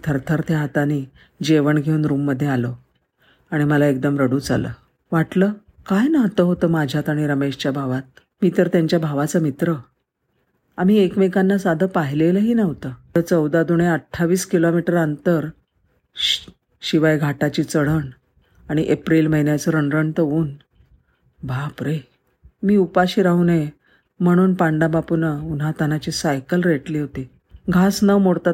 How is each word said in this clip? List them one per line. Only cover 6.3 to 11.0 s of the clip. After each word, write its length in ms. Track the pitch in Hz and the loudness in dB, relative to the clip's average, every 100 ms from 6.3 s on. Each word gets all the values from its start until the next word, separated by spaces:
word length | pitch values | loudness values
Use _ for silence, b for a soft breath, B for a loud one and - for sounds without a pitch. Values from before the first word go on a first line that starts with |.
| - | 2
होतं 240 | 175 175 170 | 0 2 0
माझ्यात 420 | 160 139 151 151 | 0 -2 -4 -4
आणि 180 | 151 147 | -2 -2
रमेशच्या 440 | 139 139 131 143 | -2 -4 -4 -6
भावात? 480 | 139 131 131 - _ _ - | -4 -4 -6 -8 _ _ -2
मी 100 | 185 180 | 0 2
तर 100 | 170 | 2
त्यांच्या 320 | 175 160 170 | 2 2 0
भावाचा 400 | 156 143 151 180 | -2 -4 -2 0
मित्र. 340 | 151 - 170 147 - _ _ _ _ _ _ _ _ - | -2 -2 -4 -4 -8 _ _ _ _ _ _ _ _ -2
आम्ही 200 | 185 | 2
एकमेकांना 600 | 214 | 4